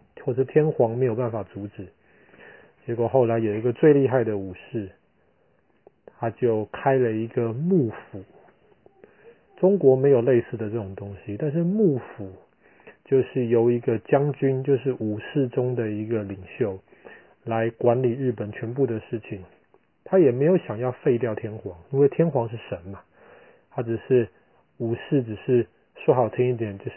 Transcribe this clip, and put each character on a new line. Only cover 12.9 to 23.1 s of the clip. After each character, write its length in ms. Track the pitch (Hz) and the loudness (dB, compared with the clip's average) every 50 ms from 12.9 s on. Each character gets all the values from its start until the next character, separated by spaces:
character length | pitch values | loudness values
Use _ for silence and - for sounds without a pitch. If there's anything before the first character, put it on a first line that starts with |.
| - _ _ | -20 _ _
就 180 | - 135 131 | 2 2 2
是 240 | 123 - - 131 120 | 2 0 -2 -4 0
由 240 | 113 117 113 117 120 | 2 2 4 4 4
一 80 | 120 120 | 2 2
个 180 | - 123 113 107 | 0 -2 -2 -2
将 320 | - - 143 139 143 147 | 0 2 2 2 2 0
军， 320 | 135 - 135 135 131 131 135 | -2 0 0 0 0 0 0
就 120 | 143 139 | 0 0
是 160 | 120 - 135 123 - | 0 0 -4 -4 -4
武 220 | 110 107 107 104 | -4 -4 -4 -6
士 260 | - - - 147 131 | -8 -4 -2 -2 -2
中 300 | 120 - 131 123 127 123 | -2 -2 -2 -2 -2 -2
的 160 | 120 113 107 | -2 -4 -4
一 120 | 104 104 107 110 | -4 -6 -4 -4
个 160 | 117 107 101 | -4 -4 -4
领 120 | 98 98 95 92 - - - | -6 -10 -12 -14 -16 -6 -4
袖， 180 | 117 101 95 92 - _ - _ - - - - - _ _ _ _ | -4 -4 -4 -8 -14 _ -20 _ -20 -20 -20 -20 -20 _ _ _ _
来 260 | 123 113 113 113 117 | -4 -2 -2 -2 -2
管 320 | - - - 120 117 127 | -4 2 2 2 4 4
理 80 | 131 120 | 2 0
日 220 | 113 139 135 127 | -2 -2 -2 -4
本 180 | 110 - 107 104 | -4 -4 -8 -10
全 240 | 104 - 117 110 123 | -10 -10 -10 -8 -2
部 100 | 139 135 | -2 -2
的 140 | 120 113 104 | -2 -2 -6
事 220 | - - 120 107 | -6 -8 -10 -10
情。 240 | - - 104 95 90 - _ _ _ _ _ _ _ _ _ _ | -10 -12 -14 -14 -14 -18 _ _ _ _ _ _ _ _ _ _
他 160 | _ - 190 190 | _ 0 4 4
也 140 | 160 127 | 6 4
没 120 | 120 127 143 | 4 4 2
有 140 | 170 190 170 | 2 2 2
想 180 | - - 107 | 0 -4 -6
要 140 | 110 127 127 | -4 -4 -6
废 260 | 123 - - 147 120 113 | -6 -2 0 0 0 2
掉 180 | 123 113 107 | 0 -2 -4
天 200 | - - 104 107 107 | -6 -8 -10 -10 -12
皇， 200 | - 98 85 - - _ | -12 -14 -14 -14 -12 _
因 80 | 135 139 | 2 2
为 80 | 143 135 | 4 4
天 200 | - - 165 165 | 4 2 0 2
皇 200 | 131 123 117 110 | 0 -2 -4 -4
是 80 | 117 110 - - | -8 -12 -10 -12
神 140 | 95 87 85 95 | -12 -12 -12 -14
嘛， 120 | 98 - - _ | -16 -16 -18 _